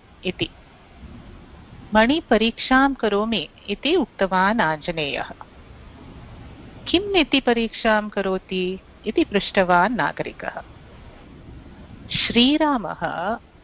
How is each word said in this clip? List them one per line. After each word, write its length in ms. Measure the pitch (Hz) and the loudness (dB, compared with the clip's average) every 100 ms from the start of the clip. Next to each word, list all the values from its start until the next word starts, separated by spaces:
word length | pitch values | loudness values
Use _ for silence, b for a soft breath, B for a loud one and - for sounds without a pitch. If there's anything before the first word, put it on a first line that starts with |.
| - - | -20 -10
इति। 260 | 185 - - - - - - - - - - - - - - - - | -8 -6 -6 -10 -20 -20 -20 -20 -18 -18 -18 -20 -20 -20 -20 -20 0
"मणिपरीक्षां 1000 | 214 233 320 - 214 226 - - 262 277 | 4 4 2 2 2 2 -2 2 4 4
करोमि" 540 | 262 220 202 220 214 151 - - | 2 0 0 0 -2 -4 -10 -10
इति 280 | 208 269 349 | -4 0 0
उक्तवान् 640 | 240 - 190 185 190 226 | 0 -2 0 2 2 2
आञ्जनेयः। 720 | 160 156 160 165 143 - - - - - - - - - - - - - - - - - - | 2 0 -4 -4 -2 -4 -8 -12 -20 -20 -20 -20 -20 -20 -18 -18 -18 -18 -18 -18 -18 -16 -2
"किम् 280 | 339 403 392 | -2 2 2
इति 240 | 285 269 | 2 2
परीक्षां 680 | 254 233 226 - 226 214 208 | 2 2 0 -2 2 2 0
करोति?" 720 | 202 196 185 - 185 180 185 - - - | -4 -2 -2 -4 -4 -2 -4 -12 -14 -4
इति 180 | 349 | -2
पृष्टवान् 720 | 311 196 - 202 180 175 196 220 | 0 0 0 2 4 6 4 2
नागरिकः। 680 | 151 - 147 - - - - - - - - - - - - - - - - - - | -2 -2 -8 -8 -10 -10 -14 -18 -20 -20 -20 -20 -20 -20 -20 -18 -20 -20 -20 -16 -8
"श्रीरामः 1300 | - - 226 247 302 302 262 170 170 160 147 185 233 - - | -6 0 4 4 4 2 0 -4 -6 -6 -4 -4 -6 -10 -20